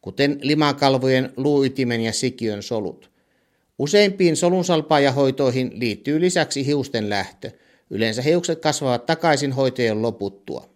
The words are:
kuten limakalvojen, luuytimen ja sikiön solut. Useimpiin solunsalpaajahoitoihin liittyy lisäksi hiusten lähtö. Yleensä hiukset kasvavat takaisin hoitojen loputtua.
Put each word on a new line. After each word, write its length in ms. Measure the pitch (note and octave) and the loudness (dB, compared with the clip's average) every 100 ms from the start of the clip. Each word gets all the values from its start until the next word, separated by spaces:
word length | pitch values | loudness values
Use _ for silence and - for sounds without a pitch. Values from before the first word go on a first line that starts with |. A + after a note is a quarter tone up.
kuten 380 | - - C#3 C#3+ | -12 0 0 0
limakalvojen, 920 | C3+ D3+ D3 C#3+ C#3 C3+ C3 C3 B2+ - | -2 2 2 2 2 2 2 2 0 -2
luuytimen 640 | C#3 C#3+ C#3 C3+ B2 A#2 | 0 2 0 0 -2 -2
ja 120 | A2+ | -2
sikiön 500 | A2 C3 B2 A2+ G#2 | -2 -4 -4 -6 -6
solut. 480 | - A#2 F#2+ - _ _ _ _ _ _ _ - | -6 -6 -6 -10 _ _ _ _ _ _ _ -8
Useimpiin 560 | C#3+ G#3 G#3 G3 F3 D#3 | 0 4 4 4 2 4
solunsalpaajahoitoihin 1400 | F3 F#3 F3 D#3+ D3+ D3+ C#3 C3 C3+ C3+ C3+ B2 B2+ | 2 2 2 0 2 2 4 4 0 2 0 0 -4
liittyy 480 | - A#2+ G2+ - D3+ | -4 -4 -4 -2 0
lisäksi 440 | F3+ F3 D3 C#3 C#3 | 0 0 -2 -2 -2
hiusten 440 | D3 C#3 A#2 G#2 | -2 -2 -4 -2
lähtö. 420 | G2+ F#2+ - - - _ _ _ | -4 -4 -12 -18 -18 _ _ _
Yleensä 320 | G2 A2+ A2 | -2 -2 0
hiukset 380 | C3+ E3+ F3 D#3+ | 2 2 0 -2
kasvavat 460 | D#3 C#3+ C3+ A#2+ - | -2 0 -2 -2 -2
takaisin 460 | D#3+ E3+ C#3+ C#3 | 0 2 2 0
hoitojen 500 | C3 C3 B2+ A#2 G#2+ | 0 -2 0 0 0
loputtua. 680 | A2+ A2 G2 G2 - C2 - | -2 -4 -8 -8 -12 -12 -14